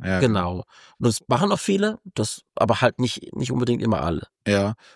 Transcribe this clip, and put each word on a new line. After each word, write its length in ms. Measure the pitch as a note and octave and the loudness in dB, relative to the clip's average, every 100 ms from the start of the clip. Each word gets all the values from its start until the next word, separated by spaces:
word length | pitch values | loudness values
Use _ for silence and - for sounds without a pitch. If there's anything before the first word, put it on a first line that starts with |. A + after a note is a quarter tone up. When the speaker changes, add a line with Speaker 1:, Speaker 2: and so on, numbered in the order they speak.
Speaker 1:
Ja, 160 | F#2 F#2+ | -2 2
Speaker 2:
genau. 440 | B2 G#2 F2 F2+ - - - _ | 2 2 -2 -6 -10 -20 -20 _
Und 100 | A#2+ | 0
das 140 | A2 - | 0 0
machen 240 | B2 G3+ | 0 2
auch 80 | G3+ | 0
viele, 400 | - G3 G#3 A3 F#3+ - | 0 0 0 -4 -10 -6
das 260 | G#2+ - _ - | -4 -6 _ -2
aber 260 | A2+ A2 | 0 2
halt 180 | B2 - | 2 0
nicht, 360 | B2 - - - | -2 -4 -10 -8
nicht 160 | B2+ | -4
unbedingt 300 | B2+ A#2+ A#2+ | 0 0 0
immer 180 | A2+ F#2 | 0 0
alle. 260 | D#2 D#2 - _ - | 0 -2 -6 _ 0
Speaker 1:
Ja, 260 | G2+ G2+ A2+ - | 2 2 -2 -12